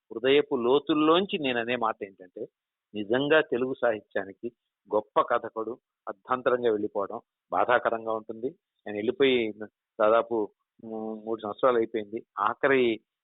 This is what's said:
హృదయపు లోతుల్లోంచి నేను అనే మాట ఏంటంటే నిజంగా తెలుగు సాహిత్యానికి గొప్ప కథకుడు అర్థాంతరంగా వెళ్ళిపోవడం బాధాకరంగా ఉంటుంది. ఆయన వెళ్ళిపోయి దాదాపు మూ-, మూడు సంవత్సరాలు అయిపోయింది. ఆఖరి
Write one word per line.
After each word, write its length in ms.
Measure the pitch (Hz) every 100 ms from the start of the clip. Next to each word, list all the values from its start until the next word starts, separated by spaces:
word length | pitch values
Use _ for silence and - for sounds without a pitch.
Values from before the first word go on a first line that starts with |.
| -
హృదయపు 440 | 110 127 143 143 131
లోతుల్లోంచి 840 | 117 139 151 151 156 170 196 185
నేను 220 | 135 120
అనే 160 | 113 123
మాట 200 | 110 -
ఏంటంటే 420 | 98 95 90 107 127 _ _ _ _
నిజంగా 460 | 104 101 127 143 156
తెలుగు 340 | 151 123 131 135
సాహిత్యానికి 720 | 120 107 - 104 95 92 - - _ _ -
గొప్ప 260 | 104 - 160
కథకుడు 580 | 147 120 113 113 110 127 _ _ -
అర్థాంతరంగా 640 | 104 - 127 127 123 120
వెళ్ళిపోవడం 500 | 107 104 104 95 107 - _ _
బాధాకరంగా 600 | 90 107 120 117 113 113
ఉంటుంది. 340 | 110 110 110 127 - _ _ 104
ఆయన 60 |
వెళ్ళిపోయి 580 | 104 113 123 139 123 110 104 107 _ _ -
దాదాపు 500 | 107 113 117 113 101 _ _ _
మూ-, 400 | 113 110 110 110
మూడు 160 | 107 113
సంవత్సరాలు 360 | 107 - 131 120
అయిపోయింది. 480 | 113 110 101 113 - -
ఆఖరి 600 | 107 117 139 135 117 107 _ _